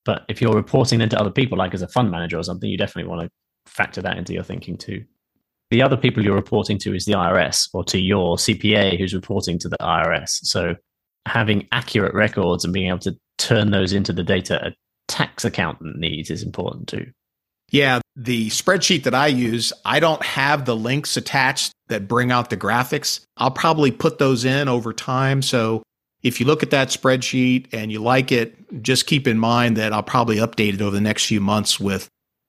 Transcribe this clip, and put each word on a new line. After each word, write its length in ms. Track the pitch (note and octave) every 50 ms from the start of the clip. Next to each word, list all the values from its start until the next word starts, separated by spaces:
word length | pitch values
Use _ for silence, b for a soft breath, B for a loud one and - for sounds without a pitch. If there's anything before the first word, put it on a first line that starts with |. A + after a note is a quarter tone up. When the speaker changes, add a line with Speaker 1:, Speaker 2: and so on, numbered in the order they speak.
| _
Speaker 1:
But 180 | A#2 G2+ - - -
if 120 | G#2+ -
you're 140 | B2 A2 G#2+
reporting 440 | G#2 G2+ - - C3 A#2 - A#2 A#2
then 100 | A2 G#2+
to 100 | A2+ -
other 100 | G#2+ F#2+
people, 280 | - C3+ C3 - F#2
like 160 | F2+ F#2+ F2+ G#2
as 80 | F#2
a 60 | F2+ -
fund 200 | - B2+ A#2+ G2
manager 300 | E2+ E2+ E2+ E2 E2+ E2
or 40 | F2
something, 260 | F2+ F2+ G2 A2 G#2
you 80 | G2
definitely 320 | F#2+ G2 - - F2 F2 F2+
want 140 | F2 E2+ E2+
to 480 | - - _ _ _ _ _ _ -
factor 300 | - - G#2 - - -
that 160 | F#2+ - -
into 160 | - F2+ - F#2
your 100 | F2+ F2
thinking 340 | - F#2+ F#2 - F#2 E2+
too. 260 | - - - G2 G2+ A#2+ - _ _ _ _ _ _ _ _ _ _ _ _
The 100 | A#2 A#2+
other 160 | C3 C3+ C3+
people 260 | B2+ - B2 - A2 G2+
you're 120 | G2+ G2
reporting 420 | G2 - - G#2+ G#2+ G2+ - G#2 G2+
to 140 | - G2 F#2+
is 120 | F#2+ -
the 100 | G#2+ G#2
I 100 | F2+ F2
R 140 | F2 F#2+ F2+
S 280 | D2+ C2+ - - - - -
or 100 | F2+ E2+
to 140 | - - F#2+
your 380 | F#2 F#2+ G2+ F#2+ F2+ E2+ F2
C 160 | - - - G#2
P 220 | - - G#2 G#2+
A 200 | G#2 G2 F#2+ F2+
who's 180 | F2+ G2 F#2 G2
reporting 420 | F#2 - - G2 F#2 - F2+ E2+ E2
to 80 | -
the 140 | E2+ - -
I 220 | - E2+ E2 E2 D#2+
R 100 | E2+ E2
S. 260 | - - - - - -
So 320 | - - F#2+ E2+ F2 E2+ - _ _ _ _ _ _ _ _ _
having 400 | - - A#2 G#2+ A2 G#2+ G2+ - -
accurate 420 | A#2 A#2+ - - - G#2+ F#2+ - -
records 500 | G#2 G#2+ G#2 - G#2 F#2 F2 F2 F2 -
and 100 | F2 F2+
being 140 | F#2+ F#2
able 120 | F#2 F2+ F2+
to 180 | - F#2+ - - _ _ _ -
turn 320 | - - A#2 G#2+ G#2 G#2
those 200 | G2 G2 F#2+ F2+
into 220 | G2 G2+ G2 - E2+
the 100 | F2+ E2
data 440 | - F#2+ F#2 - - F2 - -
a 80 | - - - _ _ _ _ _
tax 360 | - - - - - - - -
accountant 540 | G#2+ - - F2 D#2 - - D#2+ D2+ -
needs 320 | D2+ E2+ E2 D#2 D#2 D#2 -
is 140 | D#2+ - -
important 440 | F2 - - F2 - - E2+ E2
too. 200 | - - - - - - _ _ _ _ _ _ _ _ _ _ _
Speaker 2:
Yeah, 280 | - C#3+ C#3 C3 B2+ B2 - - _
the 340 | C3+ A2+ B2+ A#2+ A2+ A2 G#2+
spreadsheet 540 | - - - F3+ G3 F3 - - F3+ C#3+ -
that 120 | D#3+ B2
I 100 | C3+ D3
use, 480 | D3+ C3 B2 B2 A2 A#2 A#2 A#2 - - - -
I 160 | G#2 B2+ D3+
don't 240 | E3 D#3+ D#3 - -
have 420 | - - C#3+ C3+ C#3+ D3+ C#3+ C3
the 100 | B2 A2+
links 420 | A2 A2 A#2+ C3+ D3 - - -
attached 540 | A2 - - - C#3 C3 C3+ C#3 - - - - _ _
that 200 | - A#2 G#2 G2
bring 240 | G2 A#2 A#2+ B2 B2+
out 200 | B2 B2 A2+ -
the 60 | G#2+
graphics. 640 | F#2 G2+ G2 A2+ A#2+ C3 - D#3 C#3 - - - - - _ _
I'll 120 | - A#2+ C3
probably 420 | C3+ - - E3 D#3 D3+ D3 B2+
put 280 | A#2 - - D#3+ - -
those 260 | C#3+ C3+ C3 A2+ B2
in 220 | C3 C3+ C#3+ C#3+
over 260 | C3+ B2 A#2+ A2 A2+ A2
time. 480 | - - C3+ B2+ C3 C3+ C3+ C3+ C#3
So 400 | C3 - C3 A#2 A2+ A2+ A2+ A2 - _ _ _ _ _ _ _
if 180 | - B2+ - -
you 60 | A#2+
look 160 | C#3 D#3 D#3
at 80 | C#3+ -
that 200 | D3 C3+ C3 C3
spreadsheet 800 | - - - C3 C3 B2+ B2 - - B2+ B2+ B2+ B2+ B2+ C3 - A#2+
and 180 | A2 G#2+ A2
you 120 | G#2+ G#2+ G#2+
like 280 | A#2+ B2+ C3+ C3+ C3+
it, 520 | C3 A#2 A2+ A#2 - - - - F#3+ B2 G#2+
just 240 | C3 C3 - -
keep 200 | - D#3 C#3 C3+
in 120 | B2 A2 A2+
mind 380 | A2 A#2 A#2+ A#2+ A#2+ A#2+ A2
that 160 | A2 G#2+ G#2+ G#2+
I'll 100 | G#2+ G#2
probably 340 | - - B2 A#2 A2+ G#2+
update 380 | G#2 A2+ A2+ - - G#2+ G#2 G2
it 60 | G2
over 140 | G#2 G2+ G2
the 60 | G2+
next 240 | G#2+ A2 G#2+ - -
few 160 | - A2 G2+
months 380 | G2 G2+ G#2+ G#2+ G2 - - -
with 280 | G2 G2 G2 F#2+ - - _ _ _ _ _ _ _